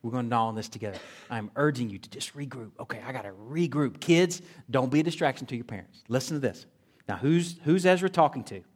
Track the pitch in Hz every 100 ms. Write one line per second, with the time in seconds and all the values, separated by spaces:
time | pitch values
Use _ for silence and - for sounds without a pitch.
0 | 117 123 117 117 113 110 107 107 104 98
1 | - - - 117 104 - 151 127 117 98
2 | - - - 147 143 131 110 - 151 110
3 | 120 127 101 95 113 156 170 139 139 92
4 | - 170 180 175 - - - 131 127 147
5 | 156 160 151 131 135 120 120 104 - -
6 | - 117 - 151 127 - - _ _ _
7 | - 95 139 170 170 - 147 185 180 180
8 | 185 185 143 131 107 98 -